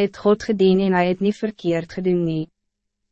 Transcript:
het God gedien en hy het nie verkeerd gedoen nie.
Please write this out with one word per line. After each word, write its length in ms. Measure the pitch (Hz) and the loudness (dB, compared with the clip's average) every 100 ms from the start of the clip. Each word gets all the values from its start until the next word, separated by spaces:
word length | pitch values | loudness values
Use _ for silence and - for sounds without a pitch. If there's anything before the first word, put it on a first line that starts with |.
het 180 | 202 - | -2 0
God 240 | 208 214 | 0 0
gedien 380 | - 202 190 185 | 0 2 4 4
en 120 | 196 180 | 2 2
hy 80 | 180 | 0
het 140 | 185 | 0
nie 80 | 202 | -2
verkeerd 640 | - 214 - 175 165 170 - | -2 -6 -6 -4 -4 -4 -4
gedoen 240 | 185 175 165 | -2 0 0
nie. 180 | 160 156 _ _ _ _ _ _ | -4 -8 _ _ _ _ _ _